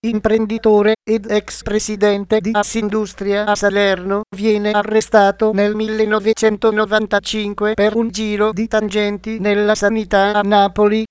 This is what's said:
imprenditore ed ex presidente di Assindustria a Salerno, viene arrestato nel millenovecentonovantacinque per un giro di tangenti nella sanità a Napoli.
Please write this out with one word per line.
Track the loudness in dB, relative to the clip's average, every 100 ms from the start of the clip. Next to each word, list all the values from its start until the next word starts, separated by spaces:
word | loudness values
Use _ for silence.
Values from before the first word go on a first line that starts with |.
imprenditore | -2 -2 0 0 0 0 2 4 4 0 -2
ed | -4 0
ex | -4 -4 -12
presidente | -4 -4 -4 0 0 0 0 -2
di | 0
Assindustria | -2 -2 -2 -2 -2 -4 -6 -4 -2
a | 0
Salerno, | 0 0 2 0 0 -2 -4 -6
viene | -4 0 0 0
arrestato | -2 0 0 4 4 4 2 0
nel | 2 0 0
millenovecentonovantacinque | -4 0 0 0 0 2 0 2 0 0 0 0 0 -2 -2 -4 -4 -2 -2
per | 0 0
un | 0 -4
giro | -4 -4 0 -2
di | -2 -2
tangenti | -2 -2 -2 -2 -4 -8 -4
nella | 0 0 0 0
sanità | 0 0 0 2 2
a | 0
Napoli. | 2 2 2 2 2 2 -4